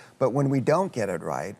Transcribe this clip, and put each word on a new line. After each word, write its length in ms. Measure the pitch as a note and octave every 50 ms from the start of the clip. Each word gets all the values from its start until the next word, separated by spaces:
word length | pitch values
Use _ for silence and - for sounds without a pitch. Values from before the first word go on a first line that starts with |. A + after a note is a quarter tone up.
| - - - -
But 120 | C3 B2
when 180 | A#2+ C#3+ C#3 C3+
we 100 | C#3 C3+
don't 320 | A2+ D3 D3+ F3+ G3 F3+
get 160 | - B2 G#2 F#2+
it 120 | F2+ D#2+
right, 340 | E2+ E2 C#2 B1+ D#2 G2 G#2 -